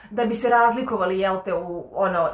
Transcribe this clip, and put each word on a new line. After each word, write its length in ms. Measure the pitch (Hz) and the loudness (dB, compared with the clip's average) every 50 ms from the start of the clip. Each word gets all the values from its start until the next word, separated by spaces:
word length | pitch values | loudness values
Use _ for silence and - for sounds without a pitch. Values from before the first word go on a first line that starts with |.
| - - | -18 -8
da 140 | 208 233 233 | -4 -2 -2
bi 100 | 214 220 | 0 0
se 140 | - - 233 | 0 2 4
razlikovali, 680 | 240 233 - 185 - - - - 226 185 180 185 190 190 | 4 6 4 4 2 0 -4 -4 -2 -2 0 0 0 0
jel 180 | 196 190 190 185 | 0 0 -2 -2
te, 140 | - 196 175 | -4 -4 -4
u, 320 | 175 180 175 175 170 - - - | -4 -4 -6 -8 -10 -10 -6 -2
ono, 340 | 156 175 185 180 170 165 151 | -2 0 0 2 0 0 0